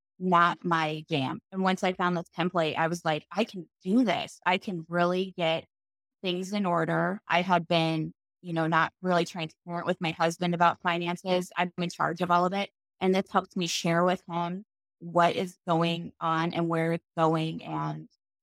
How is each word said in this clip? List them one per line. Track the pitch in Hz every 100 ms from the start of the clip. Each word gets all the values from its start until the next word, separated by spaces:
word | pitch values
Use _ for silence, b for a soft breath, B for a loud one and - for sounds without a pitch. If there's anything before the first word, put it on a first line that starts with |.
| _ -
not | 185 175 175 -
my | 175 165 156 156 156
jam. | 156 131 - -
And | 190
once | 190 185
I | 185
found | 185 180 175
this | - -
template, | 170 175 160 -
I | 160
was | 170
like, | 165 151 -
"I | 185
can | 226 196 160 _
do | 185 226
this. | 233 - - - -
I | 185
can | - 175 165
really | 170 175 180 190 185
get | 165 165 - _ _ _ _ _
things | 190 180 190
in | 208 190
order." | 170 165 165 170 196 -
I | 170
had | 180 175 165
been, | 170 160 160 156 - _ _
you | 180
know, | 165 160
not | 165 165 -
really | 185 175
transparent | 175 180 160 - - 175 170
with | 180
my | 170
husband | - 165 165 175
about | 170 170 160
finances. | 175 170 170 175 190 180 180 -
I'm | 180 -
in | 170
charge | - 156 170
of | 175
all | 175 180
of |
it. | 196 202 _ _ -
And | 190
this | 190 -
helps | 196 180 -
me | 170
share | - 170 170
with | 180 180 -
him | 170 170 185 - _ _ _
what | 170 170 170 -
is | 185 - -
going | 165 170 170 170 -
on | 165 160 165
and | 170 170
where | 165 165
it's | 170 - -
going. | 160 160 160 170
And | 170 156 151 151 156 _ _ _